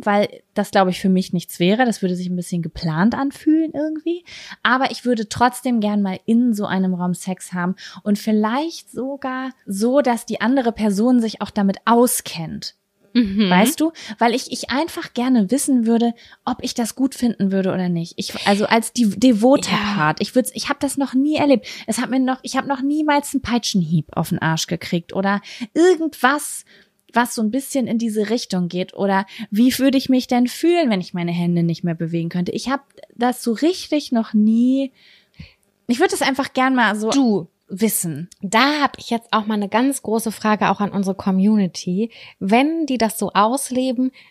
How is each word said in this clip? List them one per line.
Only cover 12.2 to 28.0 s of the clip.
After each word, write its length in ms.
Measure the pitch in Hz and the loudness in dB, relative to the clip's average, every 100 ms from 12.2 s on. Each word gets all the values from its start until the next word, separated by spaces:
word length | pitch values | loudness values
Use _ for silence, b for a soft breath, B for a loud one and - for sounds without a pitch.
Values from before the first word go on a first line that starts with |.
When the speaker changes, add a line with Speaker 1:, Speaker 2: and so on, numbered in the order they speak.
| - 170 156 147 - - _ _ _ | -6 -10 -10 -10 -12 -16 _ _ _
Speaker 2:
Mhm. 380 | 240 208 196 196 | 0 2 2 4
Speaker 1:
Weißt 300 | 180 233 - | 6 4 2
du? 120 | 311 B B 208 | -2 B B 0
Weil 160 | 233 | 0
ich, 160 | 269 - | 0 -4
ich 200 | 247 - | -10 -4
einfach 440 | 262 339 - - | -4 -4 -6 -8
gerne 340 | - 254 247 190 | -4 2 2 4
wissen 340 | 269 - 254 226 | 0 2 2 2
würde, 260 | 226 233 233 B B | 2 2 -2 B B
ob 120 | - 254 | -8 -6
ich 120 | 269 | -6
das 220 | - 226 - | -4 -6 -2
gut 180 | 269 | -4
finden 380 | - 240 - 196 | 0 -2 0 0
würde 200 | 190 185 | 2 0
oder 160 | 180 180 | 0 -2
nicht. 260 | 170 170 - | -2 -4 -8
Ich, 320 | - - 196 | -8 -4 0
also 180 | 202 208 | 0 2
als 260 | 233 - | 2 2
die 160 | 233 220 | 0 0
devoter 600 | 190 262 208 240 285 - | 4 4 6 6 6 4
Speaker 2:
Ja. 240 | 214 208 | 0 0
Speaker 1:
Part. 260 | 196 151 156 | 0 0 0
Ich 140 | 202 | 0
würd's, 160 | 254 - | 0 0
ich 140 | 233 - | -4 -6
hab 120 | 285 | -4
das 160 | 277 - | -4 -2
noch 180 | 269 | -2
nie 220 | 262 294 302 | 0 2 2
erlebt. 320 | 294 254 B B - | 4 4 B B -6
Es 140 | 226 | -4
hat 100 | 247 | -2
mir 80 | 262 | 0
noch, 200 | 254 262 | 0 -2
ich 140 | - 262 | -4 -4
hab 100 | - | -2
noch 160 | 262 | -2
niemals 500 | 277 302 302 285 - | 0 0 2 0 0
einen 100 | 277 | -4
Peitschenhieb 680 | - 233 - 196 156 165 - - | -2 -2 0 0 2 0 0 -4
auf 140 | 160 | -4
den 100 | 170 | -2
Arsch 260 | 156 160 - | 0 -2 -4
gekriegt 460 | 165 - 175 - | -6 -4 -4 -4
oder 260 | 196 196 202 B B 240 | -4 -2 -2 B B -4
irgendwas, 920 | - 359 330 320 - 247 294 - - b b b _ _ 226 | 2 4 4 -2 0 0 0 -4 -12 b b b _ _ -2
was 180 | - | -2
so 80 | - | -2
ein 80 | 214 | -2
bisschen 360 | 254 - 277 233 | -2 -4 -4 -2
in 120 | |
diese 320 | 220 | -2